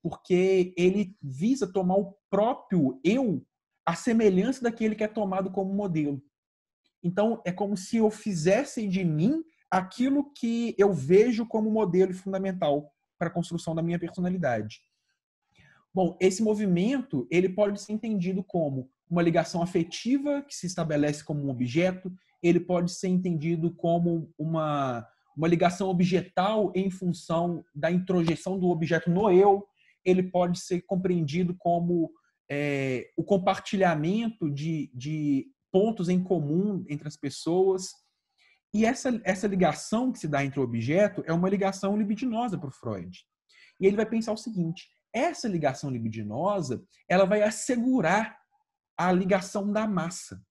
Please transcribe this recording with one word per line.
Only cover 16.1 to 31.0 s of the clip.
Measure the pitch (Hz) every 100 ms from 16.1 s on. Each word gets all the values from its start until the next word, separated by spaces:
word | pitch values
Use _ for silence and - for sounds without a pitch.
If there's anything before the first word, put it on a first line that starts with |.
| 170
esse | 185 190
movimento, | 220 208 208 175 208 269 - 143 120
ele | 170 185
pode | 185 202 202
ser | -
entendido | 214 233 208 175 190
como | 185 175 151 135 127 _ _
uma | 170
ligação | 170 165 160 175
afetiva | 175 180 165 - 226 277 285 285
que | 285
se | - 175
estabelece | 180 160 147 147 147
como | - 147
um | 139
objeto, | 123 123 139 180 185 185 180 _ _
ele | 170 175
pode | 180 180 175
ser | - 190
entendido | 185 185 160 156 170 165
como | 170 170 170 170 165 156 -
uma, | 156 160 156 143 135 120 113 _ _ -
uma | 160
ligação | 170 180 180 190
objetal | 180 180 185 - - 190 220 196 185
em | 190
função | 185 180 160 - 165 175 170 -
da | 147 156
introjeção | 180 185 180 165 156 - 190
do | 180
objeto | 170 160 165 170
no | 175 214
eu, | 180 202 196 202 _ _ _
ele | - 185
pode | 185 180 175 180
ser | - 175
compreendido | - 185